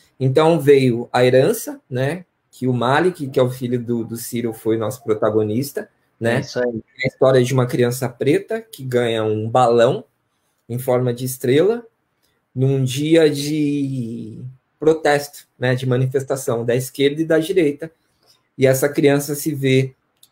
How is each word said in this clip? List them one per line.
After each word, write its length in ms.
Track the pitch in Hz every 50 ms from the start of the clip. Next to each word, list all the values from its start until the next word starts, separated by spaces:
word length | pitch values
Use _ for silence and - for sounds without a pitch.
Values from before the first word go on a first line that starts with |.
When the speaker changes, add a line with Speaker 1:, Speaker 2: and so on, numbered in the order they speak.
| _ _ _ _
Speaker 1:
Então 400 | 131 131 131 151 156 160 170 160
veio 500 | 139 139 143 135 131 127 117 117 120 -
A 140 | - 123 123
Herança, 560 | 127 123 127 135 160 - - - - 285 269 _ _
né, 360 | 135 123 131 139 160 185 180 - _ _ _ _
que 160 | _ - - 127
o 60 | 127
Malik, 540 | 123 117 120 135 147 165 185 180 - 151 127
que 120 | 131 139
é 40 | 127
o 80 | 127
filho 300 | 127 - 131 117 123 123
do, 220 | 117 113 120 117 113
do 140 | 110 113 117
Ciro, 360 | - - - 117 117 117 110
foi 240 | - - 113 110 113
nosso 260 | 110 107 - - -
protagonista, 840 | 113 107 107 - 110 104 110 107 104 104 120 131 131 - 214 220 - _ _ _ _ _ _
né? 180 | 113 117 117 131
Speaker 2:
É 20 |
isso 200 | 135 - - 131
aí. 240 | 123 123 117 113 - _ _ -
Speaker 1:
É 60 | -
a 20 | 131
história 360 | - _ 147 131 131 131 123
de 100 | 123 135
uma 120 | 131 123
criança 440 | 123 - 139 123 120 123 131 127 123
preta 520 | - - - 131 147 196 - - 220 226
que 220 | 226 - - - 135
ganha 400 | 131 123 123 120 117 113 113 110
um 260 | 110 107 107 110 113
balão 540 | 113 127 127 117 120 117 117 123 156 214 - - _ _ _ _ _ _ _ _ _ _ _ -
em 120 | 117 123
forma 340 | 127 131 127 123 127 127 120
de 120 | 120 131
estrela 600 | 127 127 - - 127 127 143 170 196 233 240 233 - _ _ _ _ _ _ _ _ _ _ _ _ _
num 300 | 131 127 135 139 135 131
dia 460 | 127 123 135 147 156 160 165 160 151
de 1080 | 139 139 143 147 151 156 151 143 143 143 139 135 135 131 117 113 117 117 117 110 113 113 120 127 - _ _ _ _ _
protesto, 680 | - 151 160 156 - 147 147 143 143 - - - - _ _ _
né, 180 | 127 127 127
de 100 | 123 135
manifestação 800 | 127 123 127 131 131 - 139 131 - - 135 - - 120 117 117
da 100 | 120 117
esquerda 460 | 127 127 - - - 139 139 143 156
e 40 | 160
da 120 | 160 165 160
direita. 540 | 160 165 190 190 170 143 143 143 - 160 - _ _ _ _ _ _ _ _ _ _ _ _ -
E 80 | 131
essa 240 | 131 135 131 156 143
criança 460 | 147 - 147 143 139 143 143 - 147
se 180 | 143 - 160 147
vê 400 | 135 135 135 131 131 131 131 - _ _ _ _ _ _ _